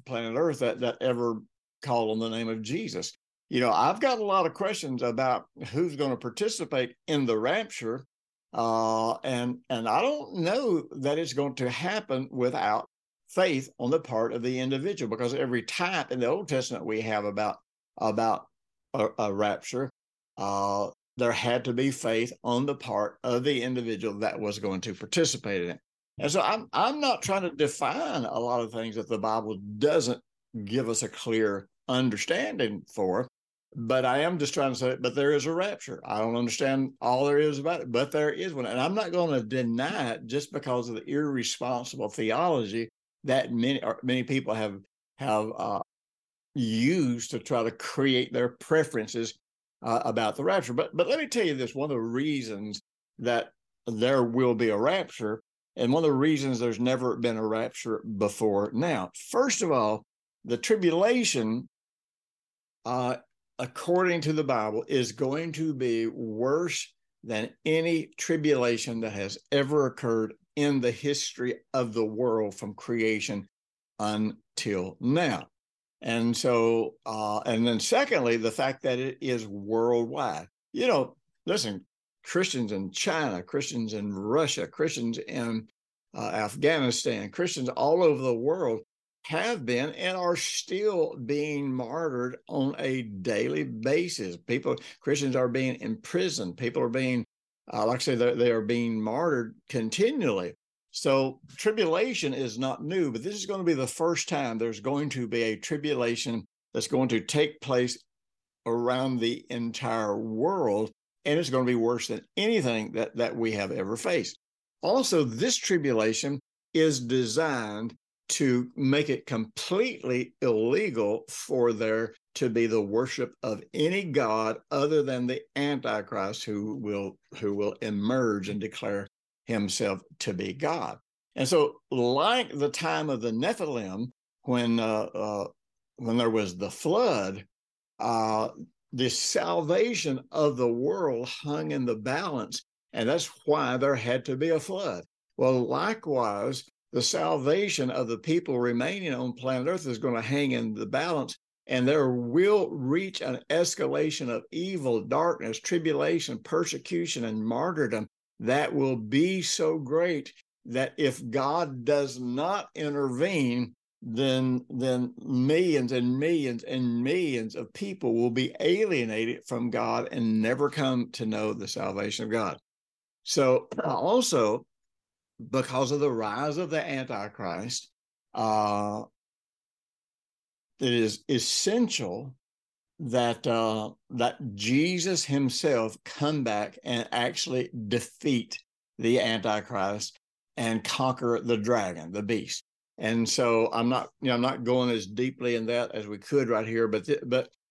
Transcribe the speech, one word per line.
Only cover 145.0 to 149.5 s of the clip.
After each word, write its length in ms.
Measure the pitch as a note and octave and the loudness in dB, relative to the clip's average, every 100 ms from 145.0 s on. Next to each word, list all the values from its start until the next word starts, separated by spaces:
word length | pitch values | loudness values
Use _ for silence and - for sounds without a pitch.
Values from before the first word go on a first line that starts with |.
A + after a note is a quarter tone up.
| - _ _ - | -8 _ _ 0
Well, 240 | B2+ C3 | 4 4
likewise, 1040 | A#2+ C3+ F#3+ A3 E3 C3 A2+ G2+ A#2+ C3+ - _ _ | 2 0 -2 -2 -2 0 0 0 -2 -4 -10 _ _
the 100 | D3 | -2
salvation 880 | - F#3 D#3+ D#3 C3 F3+ G3+ - B2+ | 0 0 0 0 2 2 2 0 0
of 180 | C3+ A#2 | -2 -2
the 100 | A2+ | -2
people 400 | D#3 E3+ E3+ B2+ | 0 0 0 0
remaining 560 | A#2+ A#2+ C#3 G3 F3 | 2 0 -2 -2 -4
on 200 | B2+ B2+ | -4 -4
planet 340 | A#2+ C3 | -4 -2